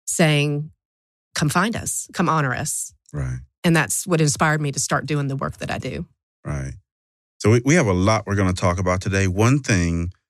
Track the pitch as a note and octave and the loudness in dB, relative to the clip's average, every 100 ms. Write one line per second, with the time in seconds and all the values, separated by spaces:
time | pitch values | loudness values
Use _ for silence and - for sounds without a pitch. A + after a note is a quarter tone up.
0 | - - D#3 D3 D3 D3 D#3 _ _ _ | -4 2 4 4 2 -2 -6 _ _ _
1 | _ _ _ - D3 F3 G#3+ - - - | _ _ _ -4 0 0 0 -2 -6 -8
2 | - - D#3+ D#3 C3+ - D#3 - - - | -6 -2 0 2 0 -2 -4 -6 -10 -16
3 | _ D3 C3 B2+ - _ F3 D#3+ - - | _ -8 -6 -8 -12 _ 2 2 2 -4
4 | - D#3+ D3 - D#3+ D3+ C#3+ C#3+ - C#3 | 0 2 2 2 0 0 -2 -4 -2 -2
5 | C#3+ D3 C#3 C3+ D3+ - - - - - | -2 -2 -2 -4 -6 -8 -8 -6 -6 -8
6 | F3 _ _ _ - C#3+ C2 - _ _ | -10 _ _ _ -8 -8 -8 -12 _ _
7 | _ _ _ - G2+ B2 C3+ D3+ A2 F2+ | _ _ _ -2 4 4 6 4 4 2
8 | G2+ A2 G2+ G2+ F#2 F2+ F#2+ F2 F2+ F#2 | 2 2 0 0 0 2 0 0 0 -2
9 | - G2 F#2+ F#2 A#2 C#3+ B2+ F#2+ E2+ E2+ | 0 0 0 2 4 4 2 0 2 0
10 | F2 - | -4 -8